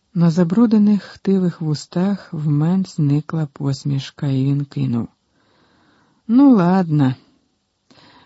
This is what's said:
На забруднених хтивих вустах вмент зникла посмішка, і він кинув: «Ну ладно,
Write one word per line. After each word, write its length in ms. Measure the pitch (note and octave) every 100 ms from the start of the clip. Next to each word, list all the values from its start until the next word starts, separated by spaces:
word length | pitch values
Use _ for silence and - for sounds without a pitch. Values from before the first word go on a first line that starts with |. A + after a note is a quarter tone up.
| _
На 160 | F3 E3+
забруднених 720 | D#3+ E3+ G3 A#3 A3 G#3 G3+
хтивих 580 | - - - F#3+ F3+ -
вустах 720 | D#3 D3+ - E3+ F#3+ G3 -
вмент 560 | D#3+ D3+ D3 D#3+ F#3+ F#3
зникла 580 | - C#3+ D3 - E3 D3+
посмішка, 800 | - C#3 C3+ D3 C3+ C3 - D3
і 180 | C3+
він 200 | C3+ C#3+
кинув: 440 | C#3 C#3+ C3 A#2+ - _ _ _ _ _ _ _ _ _ _ _ -
«Ну 280 | A#3+ C#4+
ладно, 600 | A3+ F3 F#3+ E3+ D3+ C3 C3 _ _ _ _ _ _ _ _ - _